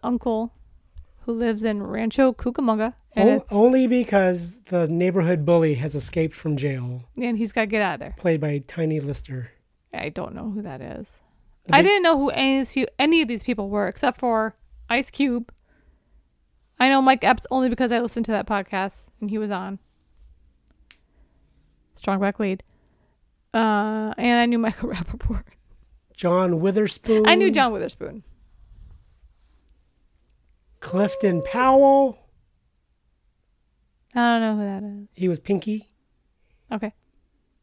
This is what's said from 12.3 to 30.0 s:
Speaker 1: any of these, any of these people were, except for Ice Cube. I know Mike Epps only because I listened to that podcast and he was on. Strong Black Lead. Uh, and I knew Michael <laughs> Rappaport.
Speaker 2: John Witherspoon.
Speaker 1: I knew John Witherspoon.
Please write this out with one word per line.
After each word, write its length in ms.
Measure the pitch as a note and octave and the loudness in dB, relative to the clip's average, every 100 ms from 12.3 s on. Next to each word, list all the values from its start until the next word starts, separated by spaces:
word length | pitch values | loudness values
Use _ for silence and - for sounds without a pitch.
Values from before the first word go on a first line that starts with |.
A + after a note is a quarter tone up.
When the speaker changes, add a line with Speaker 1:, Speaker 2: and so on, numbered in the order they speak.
Speaker 1:
any 280 | - C4+ C4+ | 0 0 0
of 120 | B3+ | -2
these, 140 | C4+ B3+ - | -4 -4 0
any 240 | D4 E4 | 2 4
of 60 | B3+ | 2
these 160 | A#3 | -4
people 240 | - A3 G3 | -4 -4 -2
were, 180 | G#3 F#3+ | -2 -4
except 320 | - C#4 - | 0 -2 0
for 380 | B3 A3 A3 - _ - - | 0 0 -2 -6 _ -20 -4
Ice 200 | A#3 B3+ | -4 -4
Cube. 400 | - C#4 A#3+ A#3 - _ _ _ _ _ _ _ _ _ _ _ - | -2 -2 -2 -6 -18 _ _ _ _ _ _ _ _ _ _ _ 0
I 80 | B3+ | 2
know 120 | C4+ | 4
Mike 220 | C4 C4 | 4 4
Epps 240 | - A#3+ - | 2 0 0
only 160 | C4 B3+ | -2 0
because 240 | A#3 B3 | 0 0
I 80 | A#3+ | 0
listened 240 | A#3 A#3 A3+ | -2 -4 -4
to 60 | |
that 160 | G#3 G#3 | -4 -2
podcast 540 | G3+ F#3+ F#3+ G3 - - _ | -4 -4 -6 -6 -8 -20 _
and 100 | G#3 | -8
he 80 | G#3+ | -6
was 140 | G#3+ | -6
on. 260 | F#3+ F#3+ G3 _ _ _ _ - _ _ _ _ _ _ - _ _ _ _ _ _ _ _ _ | -6 -8 -12 _ _ _ _ -20 _ _ _ _ _ _ -20 _ _ _ _ _ _ _ _ _
Strong 240 | _ - G3 | _ -4 -2
Black 220 | G3 - | -2 -2
Lead. 240 | G3+ F#3+ - _ _ _ _ _ _ _ _ | -4 -4 -10 _ _ _ _ _ _ _ _
Uh, 580 | A3+ A3 G#3 G#3+ A3 G#3+ - | 0 2 2 0 -2 -6 -2
and 220 | A#3+ A#3+ | 0 2
I 60 | A#3+ | 2
knew 120 | A#3 | 2
Michael 300 | A3 - - | 0 -4 -6
<laughs> 40 | |
Rappaport. 520 | F3+ E3+ - - - - _ _ - _ _ _ _ | -6 -8 -6 -4 -4 -8 _ _ -20 _ _ _ _
Speaker 2:
John 420 | F3 F3+ F#3 E3 | 0 2 2 0
Witherspoon. 680 | F#3+ G3 G#3 - - A3 G#3+ | 0 0 -2 -4 0 2 6
Speaker 1:
I 80 | F4+ | 6
knew 140 | F#4+ | 4
John 220 | C#4+ B3+ | 4 2
Witherspoon. 520 | G#3 - - - A3 - - _ _ - - - - _ _ _ _ _ _ _ _ _ _ | 0 -8 -10 -14 -14 -20 -20 _ _ -20 -20 -20 -20 _ _ _ _ _ _ _ _ _ _